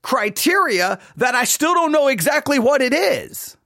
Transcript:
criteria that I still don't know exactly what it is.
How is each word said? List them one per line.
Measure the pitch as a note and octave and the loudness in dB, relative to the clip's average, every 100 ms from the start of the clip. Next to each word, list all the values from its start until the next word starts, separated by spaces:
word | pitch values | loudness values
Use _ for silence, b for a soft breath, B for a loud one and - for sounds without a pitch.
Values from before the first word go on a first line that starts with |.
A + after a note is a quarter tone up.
criteria | - B3+ G#3+ - - F#4+ F4 F#3+ F3+ F#3+ B - | -2 -2 -2 -2 0 2 0 0 0 -4 B -4
that | B3 | 0
I | B3 B3 | 0 -2
still | - D#4 | 0 0
don't | F4 E4 | 2 2
know | D4+ C#4 | 2 2
exactly | A#3+ E3 D4 - C#4 | 0 0 -2 0 0
what | A#3 C#4+ | 2 2
it | B3+ | 0
is. | D4 F#4+ - - - - - | 0 0 -2 -6 -14 -16 -20